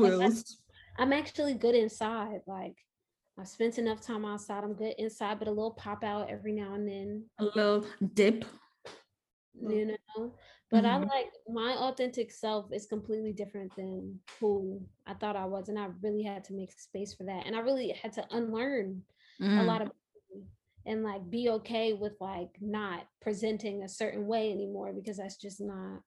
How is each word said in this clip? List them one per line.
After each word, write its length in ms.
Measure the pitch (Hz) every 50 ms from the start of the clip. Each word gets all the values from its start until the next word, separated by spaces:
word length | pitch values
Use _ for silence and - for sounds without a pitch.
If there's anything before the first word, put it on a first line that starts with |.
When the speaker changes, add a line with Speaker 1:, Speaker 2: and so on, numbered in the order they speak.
Speaker 1:
I'm 100 | 208 185 180 180
like, 140 | 185 226
Speaker 2:
worlds. 300 | 226 - - - - - _ _ _ - - - - -
Speaker 1:
I'm 140 | 262 269
actually 420 | 277 302 294 - - - 294 285 254
good 200 | 214 - 240 240
inside. 680 | 233 214 214 - - 220 220 233 220 208 214 214 185 -
Like, 300 | 190 196 185 185 185 185 _ _ _ _ _ _ _ _ _ _ _ _ 190
I've 100 | 185 -
spent 300 | - - 226 233 233 240
enough 220 | 233 220 220 214
time 240 | - - 226 214 214
outside. 400 | 208 208 202 - - 202 202 208
I'm 100 | 208 202
good 200 | 196 214 220 - -
inside, 400 | 220 220 - - 214 202 214 208
but 100 | 214 214
a 40 |
little 200 | 208 214 220 226 226
pop 300 | - - 208 208 - 220
out 260 | 208 208 208 208 -
every 220 | 208 208 202 214
now 220 | 214 208 202 196 202
and 140 | 208 208 202
then. 420 | 196 196 196 208 208 214 220 - _ -
Speaker 2:
A 60 | 214
little 420 | 208 214 214 208 208 208 208 208 - - - 196 185 -
dip. 300 | 208 196 214 226 - - - - - - _ _ _ - - - - _ _ _ _ _ _ _ _ _ _ -
Speaker 1:
You 420 | - 226 208 214 214 214 220 214 - _ - 220
know? 180 | 220 233 247 - - - - - _ _ _
But 140 | 226 220 220
I 120 | 233 254
Speaker 2:
Mm-hmm. 80 | 285 - 202
Speaker 1:
like, 240 | 277 262 - - - - _ 226
my 260 | 233 226 226 247 262
authentic 560 | - 254 262 254 - 254 254 254 254 220 214
self 420 | - - 226 214 214 208 202 202
is 140 | - 208 208
completely 460 | - 214 214 208 226 214 220 220 214
different 420 | 190 208 202 196 - 202 190 185 -
than 440 | 190 190 190 185 185 190 196 190 185 - - - -
who 480 | 226 208 202 196 190 190 196 196 185 - - _ _
I 80 | 202 196
thought 220 | - 214 208 208
I 80 | 196 190
was. 240 | 190 196 196 190 208
And 100 | 214 208
I 100 | 202 185 175 180
really 200 | 202 214 208 214
had 220 | 214 202 196 190 -
to 100 | - 196
make 180 | 196 185 -
space 420 | - - - - - 190 208 202 -
for 100 | - 185
that. 220 | 196 190 180 -
And 100 | - 220
I 40 | 226
really 300 | 226 262 277 262 240 -
had 220 | - - - 214 -
to 120 | 220 - -
unlearn 720 | 214 240 233 220 220 226 254 277 277 240 196 190 190 185 - _ _ _ _ - - - 185 202 208
a 60 | 202
Speaker 2:
Mm. 20 | 190
Speaker 1:
lot 180 | 180 - -
of 80 | 214 208 - - _ _ _ - _ _ 190 202 190 190 - _ _ _ _ - -
and, 180 | - 220 220 220
like, 240 | 208 196 202 180 175
be 200 | 226 240 247 233
okay 420 | 220 220 220 233 233 226 226 226
with, 220 | 214 196 208 208 208 -
like, 360 | 185 190 196 175 180 185 - 185
not 440 | 202 208 208 214 208 190 175 - - - _ _
presenting 600 | - 226 208 190 226 214 220 202 220 208 196 202
a 60 | 196 196
certain 380 | - - 220 208 - 208 202
way 240 | 208 226 226 220 214
anymore 420 | 190 202 202 196 202 196 202 196 190
because 240 | 196 190 220 196 202
that's 180 | 196 196 190
just 240 | - 202 202 196 -
not 400 | 202 202 190 185 185 190 190 - -